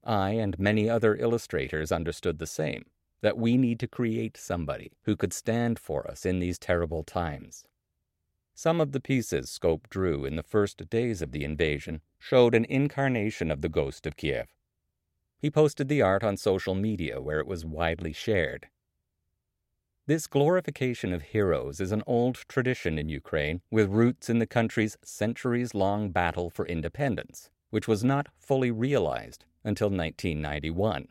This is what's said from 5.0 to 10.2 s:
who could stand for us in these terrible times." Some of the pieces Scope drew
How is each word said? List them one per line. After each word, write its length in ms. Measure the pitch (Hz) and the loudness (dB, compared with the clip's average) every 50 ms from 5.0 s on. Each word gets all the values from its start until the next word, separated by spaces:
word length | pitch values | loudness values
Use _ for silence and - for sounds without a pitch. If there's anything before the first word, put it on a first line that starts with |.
| _ | _
who 120 | - 107 | -2 -2
could 180 | - - 92 - | 0 0 -4 -4
stand 460 | - - - 110 117 120 117 117 - | -4 -4 -2 0 0 2 0 0 -2
for 280 | - - 80 71 - - | -4 -4 -4 -4 -4 -6
us 180 | - - - | -12 -4 -2
in 140 | 95 92 92 | -2 0 0
these 200 | 87 87 90 - | 0 -2 -4 -6
terrible 440 | - - 90 87 85 80 80 80 80 | -2 -2 0 0 0 -2 -4 -6 -8
times." 640 | - - 92 87 82 73 69 - - - - - _ _ _ _ _ _ _ _ _ _ _ _ _ _ _ _ _ _ | -6 -4 -4 -4 -4 -6 -8 -14 -18 -20 -20 -20 _ _ _ _ _ _ _ _ _ _ _ _ _ _ _ _ _ _
Some 260 | - - 165 165 170 | -2 0 0 2 2
of 120 | 156 139 | 2 0
the 100 | 139 135 | 0 -6
pieces 480 | - - 139 127 110 - - 71 64 - | -2 0 0 0 0 0 -2 -2 -2 -4
Scope 400 | - - - 87 82 76 _ - | -10 0 2 2 2 2 _ -6
drew 340 | - 95 95 90 76 71 | -4 0 0 2 0 0